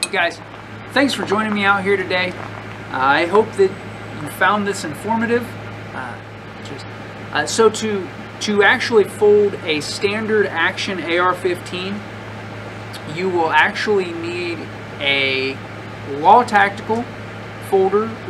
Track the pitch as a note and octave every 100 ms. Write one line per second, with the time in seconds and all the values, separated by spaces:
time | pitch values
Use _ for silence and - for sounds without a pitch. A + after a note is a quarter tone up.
0 | - F#3+ E3+ - - - - - - A#3+
1 | C4+ G#3 E3 G3+ G#3+ G#3 G3 G3+ F#3+ G3
2 | F3+ F3+ F3+ - - - - - - C3
3 | C3+ D3 E3+ G#3 A3 - F#3+ - - -
4 | - - D3 - F#3+ G#3 G3+ G3 E3+ C#3+
5 | G#3 A3+ A3+ A#3+ A#3 - - - - C3
6 | B2+ G#2 - - - - - C#3 - -
7 | - - - C#3 D3+ - A3 - A3 G3+
8 | F3 - - - - G3+ G3+ B3 - A3+
9 | G3 - G#3 G#3 G3+ - F3 D3+ D3 -
10 | G3+ G#3+ G#3+ G#3+ G3 E3 F3 F#3 - F#3
11 | D#3 F3 F3+ F3+ F#3 F3 - F3+ F#3+ G#3
12 | - - - - - - - - - -
13 | - D#3 F#3 F3 D#3+ D3+ F#3 G#3 G#3+ G3+
14 | F3 E3+ E3+ F3 F3 D#3+ D#3 - - -
15 | C#3+ C#3 C3+ C3 C3+ C3+ - - - -
16 | - C#3+ E3+ A#3 A#3+ G#3 G3 G3 - A3+
17 | B3+ - - - - - - F#3+ F#3+ G3+
18 | A3+ A3 F#3